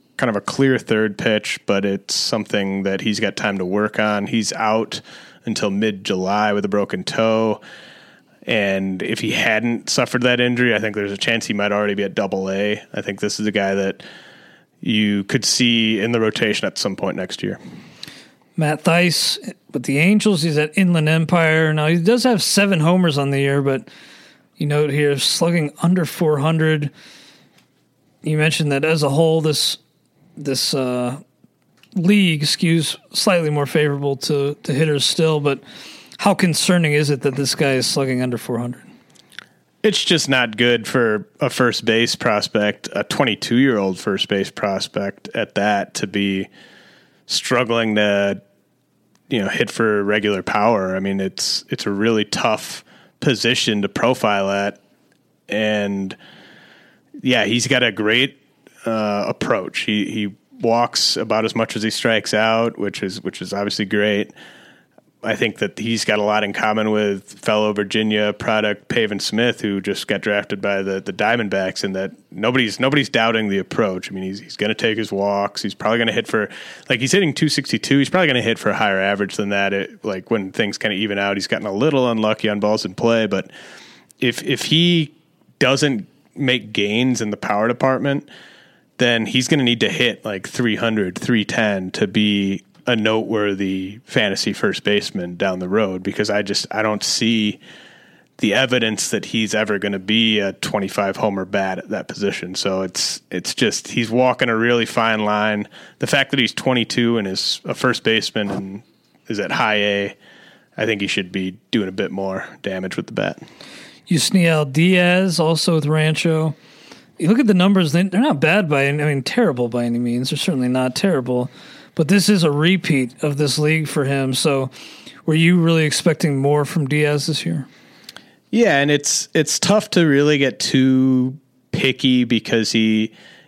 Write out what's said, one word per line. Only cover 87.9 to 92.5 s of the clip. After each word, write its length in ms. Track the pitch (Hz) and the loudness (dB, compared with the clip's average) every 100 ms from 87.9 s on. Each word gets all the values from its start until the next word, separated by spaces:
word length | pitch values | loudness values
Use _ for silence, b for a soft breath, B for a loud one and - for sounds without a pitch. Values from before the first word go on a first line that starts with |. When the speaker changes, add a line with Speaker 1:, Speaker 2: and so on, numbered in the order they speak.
| 131 139 139 - B B B B B B - | 0 -2 -2 -6 B B B B B B -2
Speaker 1:
then 300 | 120 117 107 | 0 2 0
he's 220 | 127 123 | -2 2
gonna 160 | 156 | 2
need 160 | 123 117 | 2 2
to 100 | 107 | 0
hit, 340 | 85 123 98 | 2 0 0
like, 240 | 110 98 - | -6 -8 -8
three 280 | - 120 104 | -2 -2 0
hundred, 420 | 117 107 92 90 | 0 0 -2 -4
three 260 | - 117 | 0 0
ten 460 | 101 - 107 98 92 | 0 0 0 -2 -6
to 160 | - 101 | -4 -2
be 560 | 107 107 101 98 | 0 0 0 -2